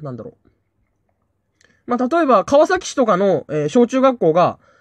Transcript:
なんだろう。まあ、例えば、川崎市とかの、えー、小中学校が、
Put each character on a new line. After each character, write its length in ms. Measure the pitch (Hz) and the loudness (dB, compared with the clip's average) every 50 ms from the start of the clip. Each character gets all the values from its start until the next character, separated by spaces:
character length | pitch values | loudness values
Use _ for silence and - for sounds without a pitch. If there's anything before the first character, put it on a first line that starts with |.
な 100 | 151 139 | -16 -14
ん 40 | 127 | -14
だ 80 | 117 104 | -14 -16
ろ 80 | - | -18
う。 180 | - _ _ _ _ _ _ _ _ _ _ _ _ _ _ _ _ _ _ _ _ _ _ _ _ _ _ _ _ _ _ - | -18 _ _ _ _ _ _ _ _ _ _ _ _ _ _ _ _ _ _ _ _ _ _ _ _ _ _ _ _ _ _ -6
ま 100 | 240 233 | -4 -4
あ、 80 | 247 254 | -2 -2
例 160 | 311 339 330 | 0 0 2
え 20 | |
ば、 200 | 269 247 196 180 | 2 2 2 2
川 200 | - 277 285 311 | 2 2 2 4
崎 220 | - 381 370 - - | 4 0 -4 -4 -8
市 80 | - | -4
と 100 | - 262 | -2 0
か 120 | 214 196 175 | 0 0 0
の、 280 | 202 196 180 147 - - | 2 0 0 -2 -4 -6
え 160 | - 151 147 | -6 -4 -4
ー、 40 | - | 0
小 160 | - 247 240 | 2 2 2
中 140 | 233 - 262 | 2 0 0
学 180 | 254 269 254 240 | 0 0 0 2
校 160 | 190 165 156 | 0 0 2
が、 260 | 175 175 135 104 - _ _ _ _ | 2 2 0 -2 -6 _ _ _ _